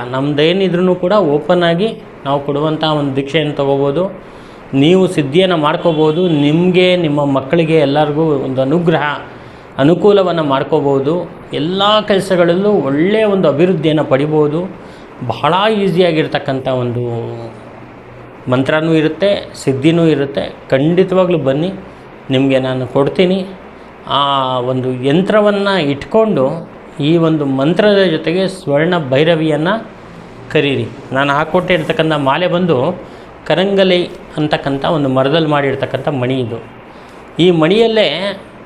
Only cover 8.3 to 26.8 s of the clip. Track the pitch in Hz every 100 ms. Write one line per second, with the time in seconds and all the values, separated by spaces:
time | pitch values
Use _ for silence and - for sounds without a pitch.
8.3 | 139 135 127 135 165 170 156 147 139 -
9.3 | - - - - - 139 175 202 202 180
10.3 | 170 151 135 143 156 139 139 135 175 170
11.3 | - - 135 151 190 202 214 214 196 190
12.3 | 180 175 175 208 202 139 143 180 214 214
13.3 | 190 156 135 180 170 156 151 139 131 147
14.3 | 151 147 156 185 - - - - - 123
15.3 | - 147 180 214 214 196 170 175 156 147
16.3 | - - 135 135 127 123 120 120 117 117
17.3 | 117 113 113 - - - - - - -
18.3 | - - 127 135 156 160 160 156 156 202
19.3 | 202 - - - 131 151 170 165 143 139
20.3 | - - - - 135 151 175 185 185 180
21.3 | 165 135 139 175 196 - - - - -
22.3 | 131 135 135 131 131 127 139 143 - 180
23.3 | 190 190 - - - - - - 135 143
24.3 | 139 131 127 123 131 127 127 131 156 196
25.3 | 214 208 202 202 190 143 143 - 220 220
26.3 | 165 131 165 165 -